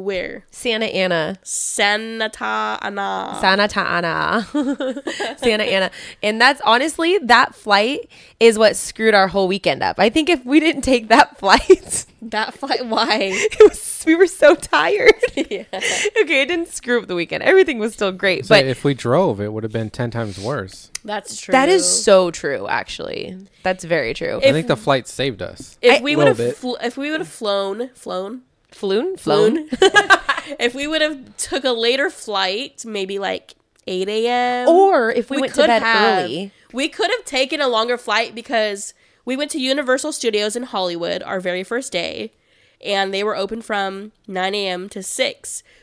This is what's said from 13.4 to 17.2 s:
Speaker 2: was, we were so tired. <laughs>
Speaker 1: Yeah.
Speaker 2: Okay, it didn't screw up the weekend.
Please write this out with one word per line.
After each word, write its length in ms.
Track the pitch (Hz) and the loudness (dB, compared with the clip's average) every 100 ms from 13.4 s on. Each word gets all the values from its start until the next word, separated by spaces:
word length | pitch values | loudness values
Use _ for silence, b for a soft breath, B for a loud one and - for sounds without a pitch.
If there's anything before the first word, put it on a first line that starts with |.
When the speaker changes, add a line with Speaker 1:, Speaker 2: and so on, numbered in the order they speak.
| 427 - 427 | 0 6 6
Speaker 2:
was, 340 | - - - 330 | 6 -8 -4 0
we 80 | 330 | 4
were 120 | 359 | 2
so 280 | - 294 320 | 4 4 4
tired. 560 | - 302 320 403 - - 508 - | 2 0 2 4 4 4 2 -2
<laughs> 0 | |
Speaker 1:
Yeah. 300 | - 196 220 | -4 -6 -8
Speaker 2:
Okay, 720 | 185 - - 415 453 330 285 | -8 -4 -2 -2 0 2 2
it 60 | 269 | 2
didn't 220 | 339 339 | -2 -4
screw 320 | - 240 240 | -8 -2 -2
up 60 | 196 | -2
the 80 | |
weekend. 280 | 175 | -6